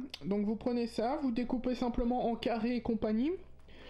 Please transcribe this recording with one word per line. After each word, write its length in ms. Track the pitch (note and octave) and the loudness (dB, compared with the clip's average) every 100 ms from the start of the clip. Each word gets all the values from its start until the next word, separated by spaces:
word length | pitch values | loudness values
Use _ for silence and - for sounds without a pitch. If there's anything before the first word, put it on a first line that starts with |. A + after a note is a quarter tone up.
| C4 - | -4 -6
donc 220 | D#3 G#3 G#3 | -2 0 0
vous 100 | A3 | 0
prenez 300 | B3+ A#3+ A#3 | 0 0 0
ça, 320 | - A3+ D#4 | 0 0 2
vous 80 | C4+ | 0
découpez 440 | A#3 A#3 B3 B3+ | 0 0 0 0
simplement 560 | A#3+ B3 A#3 A#3+ B3 A#3 | 0 0 2 2 2 2
en 60 | A3+ | 0
carré 380 | B3+ A3+ A#3 A#3+ | 0 0 2 0
et 40 | |
compagnie, 520 | A#3+ A3 A3 A3 C#4+ F#4 - - - - | 0 0 2 2 2 0 -6 -18 -18 -18